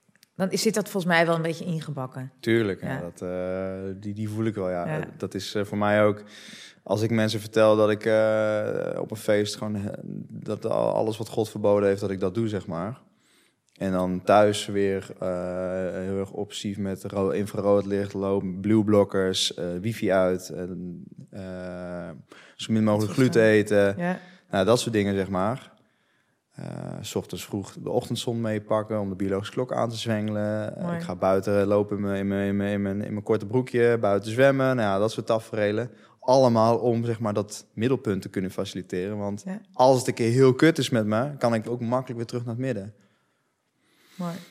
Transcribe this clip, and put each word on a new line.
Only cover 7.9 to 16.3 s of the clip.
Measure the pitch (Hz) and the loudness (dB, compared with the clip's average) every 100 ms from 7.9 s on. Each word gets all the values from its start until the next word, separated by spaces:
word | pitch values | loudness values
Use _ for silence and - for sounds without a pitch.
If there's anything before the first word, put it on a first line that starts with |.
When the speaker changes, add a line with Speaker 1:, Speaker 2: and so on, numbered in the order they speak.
| 107 113 | 2 2
Speaker 2:
eh, | 110 110 110 107 107 110 50 50 50 | 4 4 2 0 0 -2 -4 -4 -6
op | - | -6
een | 110 | -4
feest | - 104 104 - | 2 2 2 -4
gewoon, | 107 104 | -6 -4
eh, | 101 - - 50 - | -6 -8 -10 -12 -12
dat | - - 104 - | -10 -8 -6 0
al-, | 55 - | 2 2
alles | 107 110 107 | 2 0 -4
wat | 110 | -4
God | - 107 | -4 -4
verboden | 104 104 104 101 | 0 2 4 4
heeft, | 98 | 2
dat | 101 | -2
ik | 95 | -2
dat | 95 110 | -2 -2
doe, | 113 | -2
zeg | 101 - | -4 -6
maar. | 82 98 127 _ _ _ _ _ _ _ | -6 -8 -10 _ _ _ _ _ _ _
En | - 98 | -6 -2
dan | 92 92 92 | 0 0 0
thuis | - 101 104 104 - | 4 6 6 2 -2
weer, | 101 98 95 - - | 0 0 -2 -6 -6
eh, | 92 90 90 90 92 92 92 | -4 -4 -4 -4 -4 -4 -4
heel | 92 92 98 | -6 -4 -4
erg | 98 | -4